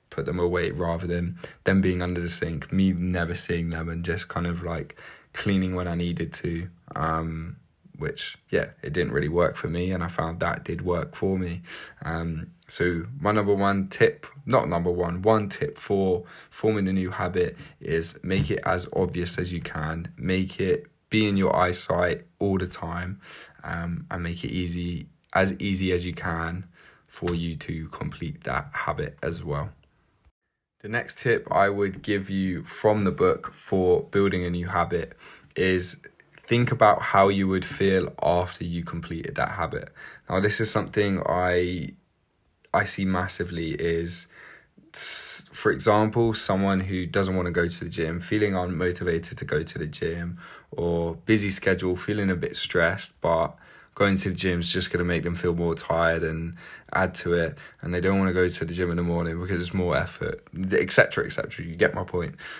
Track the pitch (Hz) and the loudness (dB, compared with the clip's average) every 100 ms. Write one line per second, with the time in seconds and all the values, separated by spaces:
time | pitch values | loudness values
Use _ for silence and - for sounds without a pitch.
0 | - - - 90 87 87 87 87 85 82 | -12 -6 -2 0 2 2 0 0 -2 -2
1 | 87 87 87 87 - - - 98 95 90 | -2 -2 -2 -6 -14 -4 2 4 4 2
2 | 90 87 87 - 82 78 - 92 95 85 | -2 -2 -4 -4 -4 -6 -2 2 4 4
3 | 90 90 85 85 - 87 85 82 82 85 | 0 0 -2 -2 -2 -2 -2 -4 -4 -4
4 | 85 85 - 90 87 87 87 82 - - | -2 -4 -4 -4 -2 -2 -4 -6 -8 -14
5 | - - _ - 104 98 92 92 87 85 | -20 -20 _ -4 0 2 2 0 0 0
6 | 87 85 82 - 87 85 87 - - - | 0 -2 -4 -4 -4 -4 -6 -12 -12 -4
7 | 80 80 82 80 82 - _ _ - - | 0 0 -2 -4 -8 -12 _ _ -20 -8
8 | 78 - - - _ - - - - 87 | -8 -6 -10 -12 _ -2 0 -6 -4 -2
9 | 85 71 73 85 82 - 78 85 90 90 | 0 0 2 2 2 0 -2 -2 0 -2
10 | 85 - 82 85 85 - - 85 90 85 | -4 -4 -6 -2 -2 -2 -4 -4 -2 -2
11 | - - 98 95 87 87 - - - - | -4 -2 0 0 -2 -6 -10 -16 -16 -12
12 | - 82 85 80 - - - - 87 85 | -6 -4 -4 -4 -8 -14 -8 -2 0 0
13 | 85 127 98 107 101 98 98 98 95 - | -4 -2 0 2 4 4 2 2 -2 4
14 | 92 - - - 107 127 76 87 87 87 | 4 4 -10 -12 2 2 4 0 0 0
15 | 87 90 104 107 101 - - - - 98 | 0 2 4 4 2 -4 -6 -4 0 2
16 | 95 90 - - - - 110 107 95 95 | 4 2 -2 -18 -20 -2 2 4 2 2
17 | 92 - 90 90 85 - - - - 82 | 0 -2 -2 0 0 -2 -16 -12 -4 -2
18 | 80 - 92 98 - 98 - 90 - - | -2 -6 0 0 2 0 0 -2 -2 0
19 | 90 87 87 - 90 87 80 80 78 82 | 0 -2 -4 -4 -4 -4 -6 -6 -6 -6
20 | 85 - 78 92 95 - 92 87 - _ | -8 -6 0 0 0 0 0 0 -2 _
21 | - 110 107 98 95 - 90 87 - 87 | -2 2 4 4 4 4 2 0 0 2
22 | 90 78 - - 101 95 90 - 85 85 | 2 0 -6 -4 0 0 -2 -4 -6 -6
23 | 90 - - - - - - 85 85 82 | -6 -8 -14 -18 -20 -16 -8 -6 -4 -6
24 | - 90 85 85 - 90 87 87 87 85 | -6 -6 -4 -4 -4 -2 -2 -2 -4 -4
25 | - _ _ 95 98 - 101 95 92 90 | -8 _ _ 2 4 2 0 2 2 2
26 | 90 85 90 82 82 90 - - - - | 0 -4 -4 -2 -4 -6 -10 -18 -20 -20
27 | _ - 87 85 85 78 - 80 80 - | _ -6 -2 -2 -2 -6 -6 -8 -8 -8
28 | - - 73 73 - 64 - - - - | -8 -6 -8 -6 -4 -4 -4 -6 -4 -4
29 | 71 - 76 85 82 71 71 - _ _ | -6 -6 -6 -4 -4 -4 -6 -10 _ _
30 | _ _ _ _ _ _ _ _ 104 117 | _ _ _ _ _ _ _ _ -6 -4
31 | - - 123 113 - - 101 101 101 95 | -4 -2 2 2 2 4 4 4 0 -2
32 | - 101 95 98 95 87 85 - 107 107 | -2 -2 0 -2 0 -2 -6 2 4 4
33 | 98 - 92 - - - - 95 90 87 | 2 4 4 4 -4 -14 -2 2 4 4
34 | - 101 98 92 87 87 87 98 87 85 | 4 2 4 2 -2 -2 -2 0 0 -2
35 | - - - - - - 92 92 87 - | -4 -10 -20 -20 -8 0 2 2 0 -8
36 | - _ _ - - 120 120 113 107 - | -16 _ _ -12 0 2 4 6 8 6
37 | - 98 98 98 95 95 - - 98 95 | 4 6 6 6 4 2 0 2 4 4
38 | - - 78 90 90 - 87 85 85 85 | 2 0 2 4 0 -4 -4 -4 -4 -6
39 | - 82 80 76 - - 82 - - - | -6 -6 -6 -2 -2 -2 -4 -4 -8 -14
40 | - - - 95 101 - 110 107 - 107 | -20 -16 -2 2 2 2 0 0 0 2
41 | 101 95 - 87 90 90 90 87 73 - | 2 2 2 2 2 2 2 -2 -6 -10
42 | _ _ _ _ _ _ _ - 101 - | _ _ _ _ _ _ _ 0 2 0
43 | 95 92 92 - 90 85 80 76 85 82 | 0 0 -2 -4 -4 -4 -4 -2 0 0
44 | 85 87 - - - - _ _ - - | -2 -6 -12 -18 -20 -20 _ _ -10 -4
45 | - - - - - - - - 107 104 | -2 -2 -2 -4 -8 -2 0 2 6 6
46 | 110 117 117 110 - 95 98 98 92 92 | 4 2 2 2 2 2 4 2 0 -4
47 | 87 101 95 92 87 87 87 - 87 85 | -2 0 2 0 0 0 0 -2 -6 -4
48 | 80 87 - 107 104 92 90 82 90 87 | -2 -4 -2 0 2 2 -2 0 0 0
49 | 90 85 - - - 76 82 - 78 - | -2 -2 -4 -8 -4 -2 -2 -6 -6 -4
50 | 82 85 87 85 - - - - 85 85 | -4 -4 -6 -10 -14 -20 -12 -4 0 0
51 | 85 82 - 110 101 95 95 92 92 90 | -2 -2 2 2 2 0 2 2 0 -2
52 | - 104 98 87 - - - 87 82 - | -2 0 0 0 -2 -6 -2 2 2 0
53 | - - 85 82 80 - - - - - | -8 -2 0 2 0 -4 -20 -20 -8 2
54 | 101 95 95 87 95 87 85 95 87 87 | 4 4 2 0 0 0 0 0 0 0
55 | 87 85 85 85 90 85 85 82 - 82 | 0 0 -2 -2 0 0 0 -2 0 2
56 | 82 82 80 80 82 - - - - - | 2 2 0 -4 -6 -10 -16 -20 -4 0
57 | 92 - 87 87 82 - - - 87 90 | 0 0 0 2 0 -4 -16 -12 -4 0
58 | 92 98 95 90 90 - 82 87 87 85 | 2 2 2 4 2 0 -4 -2 0 0
59 | 87 85 85 82 90 87 87 95 87 71 | 0 0 -2 -4 -2 -2 -2 0 2 0
60 | 85 - - - - 85 95 - - - | -2 -4 -6 -6 -10 -6 0 0 4 4
61 | - - - - - - 85 82 - - | 4 2 -4 -4 -6 -8 -8 2 2 2
62 | 92 90 82 - - | -4 -4 -4 -8 -14